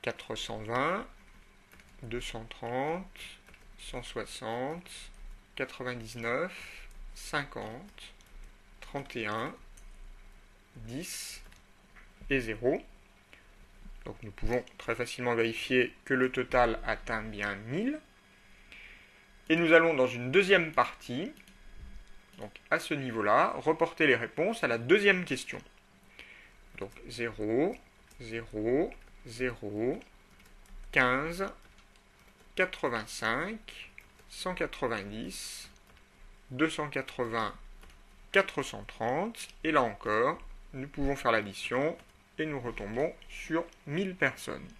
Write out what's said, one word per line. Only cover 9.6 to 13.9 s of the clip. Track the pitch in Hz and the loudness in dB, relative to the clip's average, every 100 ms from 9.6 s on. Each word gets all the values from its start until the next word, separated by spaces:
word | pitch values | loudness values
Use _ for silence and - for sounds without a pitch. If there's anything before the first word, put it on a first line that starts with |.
| - - - - - - - - - - - - | -18 -18 -18 -16 -16 -16 -18 -20 -20 -20 -20 -16
dix | 110 127 180 - - - - - - - - - - - - | -8 -8 -8 -10 -10 -12 -16 -20 -20 -20 -20 -20 -20 -14 -2
et | 139 | 0
zéro. | 113 110 120 156 - - - - - - - - - - - | 0 0 2 2 -2 -20 -20 -20 -20 -20 -20 -20 -20 -20 -16